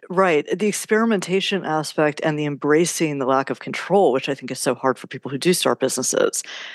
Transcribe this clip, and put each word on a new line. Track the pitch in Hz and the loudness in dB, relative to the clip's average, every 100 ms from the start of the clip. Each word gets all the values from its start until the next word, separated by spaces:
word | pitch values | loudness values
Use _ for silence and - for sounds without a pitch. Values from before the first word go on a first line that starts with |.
| - | -6
right. | 180 190 151 147 185 | 2 4 2 0 -2
The | 208 | -2
experimentation | - - 214 226 208 170 190 185 196 | -2 -2 0 2 0 0 -2 -2 -4
aspect | 147 156 151 - 151 147 | -2 -2 -2 0 0 0
and | 160 151 | -2 -2
the | 151 | -4
embracing | 139 147 151 170 - 165 143 | -2 2 4 4 0 -2 0
the | 131 | 2
lack | 135 135 | 2 0
of | 123 | -6
control, | - 123 - 196 175 | -8 -10 0 4 4
which | 127 143 | 2 -2
I | |
think | 135 127 | -6 -6
is | - | -4
so | - | -2
hard | 123 135 123 | 0 0 0
for | - | -6
people | 131 127 | -12 -8
who | 139 | -2
do | 165 | 0
start | 180 131 120 | 2 2 2
businesses. | 131 - 127 - - - - - - | 0 -2 -2 0 0 0 -8 -14 -14